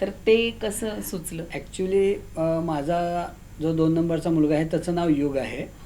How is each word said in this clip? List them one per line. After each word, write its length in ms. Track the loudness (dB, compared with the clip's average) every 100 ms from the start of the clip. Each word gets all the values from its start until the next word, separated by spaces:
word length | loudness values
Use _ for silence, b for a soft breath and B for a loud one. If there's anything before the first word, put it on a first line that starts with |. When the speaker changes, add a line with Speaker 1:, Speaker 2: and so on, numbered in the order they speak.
Speaker 1:
तर 80 | -6
ते 420 | 0 4 4 4
कसं 500 | -2 -6 -4 -6 -6
सुचलं? 400 | -6 -8 -8 -10
Speaker 2:
Actually, 680 | -8 -10 -8 -6 0 2 2 0 -4 -2
अं, 280 | 0 0
माझा 640 | 0 -2 0 0 0 -2 -4 -10 -18 -4
जो 140 | -2 2
दोन 180 | 4
नंबरचा 360 | 4 2 0 2
मुलगा 240 | 4 4
आहे 100 | 4
त्याचं 300 | 2 0 0
नाव 140 | 0 2
युग 280 | 2 2 0
आहे. 260 | -2 -6 -8 -10